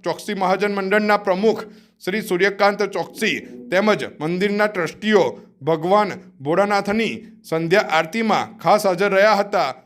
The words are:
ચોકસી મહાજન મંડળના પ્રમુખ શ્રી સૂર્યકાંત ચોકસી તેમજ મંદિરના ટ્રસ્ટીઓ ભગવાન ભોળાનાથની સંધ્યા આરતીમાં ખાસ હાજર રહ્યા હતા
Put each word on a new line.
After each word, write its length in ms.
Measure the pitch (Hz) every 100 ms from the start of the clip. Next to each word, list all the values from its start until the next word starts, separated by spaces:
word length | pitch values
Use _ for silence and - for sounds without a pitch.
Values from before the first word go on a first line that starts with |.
ચોકસી 300 | 175 160 -
મહાજન 420 | 202 185 190 202 202
મંડળના 420 | 190 208 208 208
પ્રમુખ 440 | 202 185 220 214 - - _ _
શ્રી 180 | - 180
સૂર્યકાંત 640 | - 180 196 196 202 196
ચોકસી 560 | 208 185 165 - 214 127 - - -
તેમજ 360 | 180 214 190 113 -
મંદિરના 480 | 151 180 202 202 208
ટ્રસ્ટીઓ 720 | 202 160 - 208 208 135 110 - _
ભગવાન 500 | 139 160 165 202 208 117 - _
ભોળાનાથની 880 | 135 175 202 208 202 214 214 117 - - -
સંધ્યા 400 | 165 165 190 202
આરતીમાં 640 | 160 165 226 220 175 113 -
ખાસ 280 | 165 202 202
હાજર 260 | 180 202
રહ્યા 240 | 190 208 202
હતા 380 | 202 202 143 -